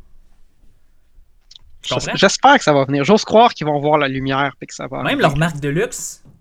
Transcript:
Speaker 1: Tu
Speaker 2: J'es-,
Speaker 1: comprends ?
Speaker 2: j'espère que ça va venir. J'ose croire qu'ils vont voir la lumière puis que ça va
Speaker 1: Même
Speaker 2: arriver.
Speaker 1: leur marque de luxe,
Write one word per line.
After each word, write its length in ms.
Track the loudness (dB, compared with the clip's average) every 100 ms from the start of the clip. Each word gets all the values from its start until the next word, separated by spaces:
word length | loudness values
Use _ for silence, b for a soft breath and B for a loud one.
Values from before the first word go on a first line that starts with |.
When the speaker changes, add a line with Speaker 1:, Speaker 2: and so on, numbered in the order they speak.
| -20 -20 -20 -20 -20 _ -20 _ _ _ _ -20 -20 _ _ -20 -20 -16
Speaker 1:
Tu 80 | -6
Speaker 2:
J'es-, 60 | -2
Speaker 1:
comprends ? 180 | -2
Speaker 2:
j'espère 440 | 2 2 4 4 4
que 40 |
ça 100 | 4
va 120 | 0
venir. 180 | 0 -2
J'ose 220 | 2 2
croire 280 | 4 4 4
qu'ils 120 | 2 -4
vont 140 | -2
voir 180 | 0 0
la 80 | 0
lumière 480 | -4 -4 -2 -4 -6
puis 120 | -16
que 60 |
ça 120 | -14 -12
va 120 | -8
Speaker 1:
Même 80 | -6
Speaker 2:
arriver. 160 | 0
Speaker 1:
leur 140 | 0 0
marque 220 | -2 -4
de 100 | -6
luxe, 540 | -4 -4 -6 -14 -16 -20 -20